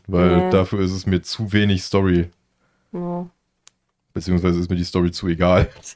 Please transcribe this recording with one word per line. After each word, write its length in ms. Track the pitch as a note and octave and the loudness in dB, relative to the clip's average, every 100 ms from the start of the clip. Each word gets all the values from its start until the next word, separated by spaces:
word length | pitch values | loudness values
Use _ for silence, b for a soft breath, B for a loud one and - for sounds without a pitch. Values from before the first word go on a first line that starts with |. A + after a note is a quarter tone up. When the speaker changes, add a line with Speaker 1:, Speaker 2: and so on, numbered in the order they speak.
| - | -2
Speaker 1:
weil 300 | F2+ F2+ F2 | 2 4 4
Speaker 2:
Nee. 140 | F3+ | 2
Speaker 1:
dafür 300 | G2 F#2 G#2 | 2 2 0
ist 120 | F#2 | -2
es 140 | F#2+ G2 | -2 -2
mir 160 | F2+ | -2
zu 320 | - - A2 | -2 -8 -2
wenig 300 | G#2 G#2 F#2+ | 0 2 0
Story. 440 | - G2 F#2+ F2 E2+ _ _ _ _ _ _ | 0 0 2 2 0 _ _ _ _ _ _
Speaker 2:
Ja. 340 | F3 F3 F3 F3 _ _ _ _ _ _ _ _ | -10 -8 -8 -10 _ _ _ _ _ _ _ _
Speaker 1:
Beziehungsweise 480 | F2+ F2+ F2+ F2+ F2 | -10 -2 0 0 0
ist 80 | F2 | -2
mir 80 | F2+ | -4
die 80 | |
Story 260 | F2 F#2 F2 | -2 0 0
zu 160 | E2+ F#2+ | -2 -4
egal. 420 | E2 F2+ F2+ - - - | 0 4 4 2 -4 -20